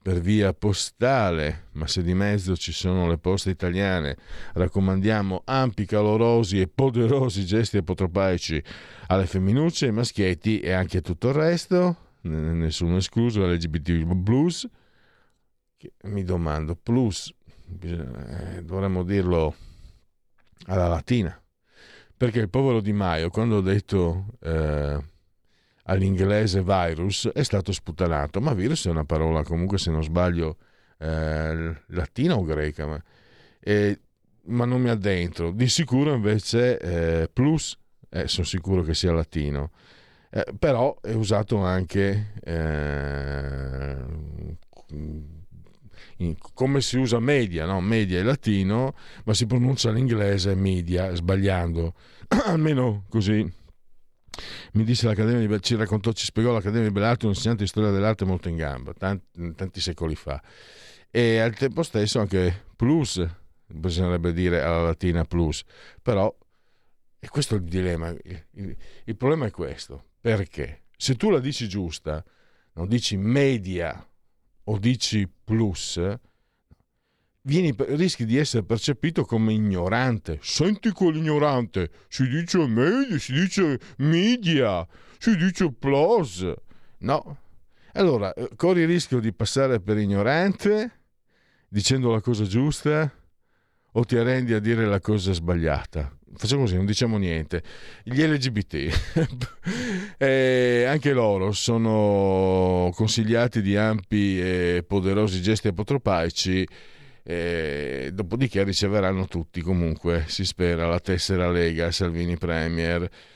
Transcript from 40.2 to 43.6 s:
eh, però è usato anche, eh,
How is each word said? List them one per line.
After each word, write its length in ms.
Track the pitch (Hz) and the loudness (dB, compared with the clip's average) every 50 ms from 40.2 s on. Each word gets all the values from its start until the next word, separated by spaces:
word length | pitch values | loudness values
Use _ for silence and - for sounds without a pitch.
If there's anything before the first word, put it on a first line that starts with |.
| _ - | _ -8
eh, 160 | - - - - - 101 | -6 -4 -4 -4 -4 -2
però 400 | - 156 131 113 123 143 - - - | 0 2 2 2 2 0 0 -4 -6
è 100 | 95 113 | -4 -2
usato 460 | 110 113 95 110 104 107 - 120 104 | -2 0 2 2 0 0 0 0 0
anche, 760 | 95 92 92 92 92 85 - 101 98 98 98 104 104 104 101 - - | 2 2 0 0 -2 0 0 2 2 2 2 0 -4 -4 -8 -12 -10
eh, 1500 | - 85 82 80 80 76 76 76 73 71 71 69 71 71 71 69 69 71 69 69 69 67 67 | -6 -4 -2 -2 -2 -2 -2 -2 -2 -2 -4 -4 -4 -4 -6 -6 -6 -6 -6 -6 -6 -6 -6